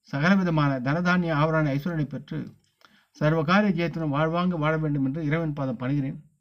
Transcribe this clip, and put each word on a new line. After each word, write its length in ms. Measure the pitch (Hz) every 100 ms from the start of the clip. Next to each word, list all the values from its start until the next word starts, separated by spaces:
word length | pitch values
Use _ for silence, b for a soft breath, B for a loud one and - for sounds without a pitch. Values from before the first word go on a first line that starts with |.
சகலவிதமான 800 | _ 139 160 196 180 160 143 135
தனதானிய 540 | 123 151 180 180 170
ஆவரான 400 | 151 156 160 156
ஐஸ்வர்யனை 300 | 139 180 165
பெற்று 500 | 147 - - 160 127 - _ _ b b b -
சர்வகாரிய 520 | 151 160 156 190 208
ஜெயத்துடன் 380 | 165 170 165 160
வாழ்வாங்க 480 | 139 160 170 180 175
வாழ 180 | 151 160
வேண்டும் 280 | 156 143
என்று 200 | 135 143
இறைவன் 280 | 156 160 165
பாதம் 240 | 147 135 120
பணிகிறேன். 540 | 127 143 135 160 - _